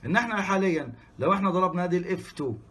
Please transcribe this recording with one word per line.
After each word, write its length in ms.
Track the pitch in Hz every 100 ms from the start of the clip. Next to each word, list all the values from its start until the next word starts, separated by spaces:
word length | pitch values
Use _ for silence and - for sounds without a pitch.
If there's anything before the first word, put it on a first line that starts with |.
| -
ان 100 | 196
احنا 260 | 233 214
حاليًا 520 | 185 196 190 160 131 113 - -
لو 140 | 143
احنا 160 | 196 196
ضربنا 340 | 175 185 165
هذه 140 | 180 180
ال 160 | 175
اف 180 | 180 -
تو 220 | - 139 113 -